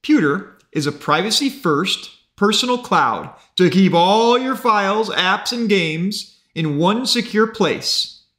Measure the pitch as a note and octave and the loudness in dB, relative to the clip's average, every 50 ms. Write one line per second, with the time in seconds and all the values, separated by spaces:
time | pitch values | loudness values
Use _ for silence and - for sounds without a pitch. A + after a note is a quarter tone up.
0 | - - D4+ C#4 E3+ C#3+ C#3+ F#3+ - - - _ _ _ _ - C#3+ D3 C#3+ - | 2 2 2 4 4 2 0 -2 -6 -12 -20 _ _ _ _ -4 -4 -4 -6 -6
1 | - - D3 D#3+ F3+ A3+ G#3+ - C#4+ C4+ - - - F3 D3+ C#3+ F3+ F#3+ - - | -2 -2 0 0 0 0 -2 -2 -2 -2 -6 -2 -2 0 0 0 0 -2 -4 -6
2 | - - - _ _ _ _ - G3+ G#3 G#3+ - - B3 B3 A#3+ B3 - G3 E3+ | -8 -18 -20 _ _ _ _ 0 0 0 2 0 0 0 -2 -4 -2 -2 0 2
3 | C#3+ A#2+ G#2+ E2+ D2 - - - _ _ _ - F3+ F3 - F#3 G3 F3 D3 E3+ | 2 0 -2 -4 -8 -12 -18 -20 _ _ _ 2 2 4 4 4 4 4 4 4
4 | E3+ F#3 G3+ A3 A#3 A#3 A#3+ B3 C4 C4 C4 - - A#3+ G#3+ G#3 G3 F#3+ G3+ A3 | 4 4 4 4 4 4 2 2 0 -2 -4 -2 0 0 0 2 0 0 0 -2
5 | A3 G3 - - F3+ F#3 G3 G#3 - - B3 A#3+ A#3 G#3+ G3+ F#3+ E3+ D#3+ D#3 D#3+ | -2 -2 -2 -2 0 0 0 -2 -2 -6 -4 -4 0 2 2 2 2 0 -2 -2
6 | F3 G3 G#3 - - - _ _ _ _ _ D#3+ D#3+ D#3 C#3+ C#3+ D#3+ F3+ G#3 A#3 | -4 -4 -4 -6 -12 -14 _ _ _ _ _ -4 -4 -2 0 0 0 0 0 0
7 | C4 - - A#3+ - - - G#3+ A3 A3 A3+ - G3+ D#3 G#2+ - - - - - | -2 -2 -2 -2 -2 -2 0 0 0 0 0 -2 -2 0 0 -2 -4 -4 -4 -4
8 | - - - - _ _ _ | -4 -6 -10 -20 _ _ _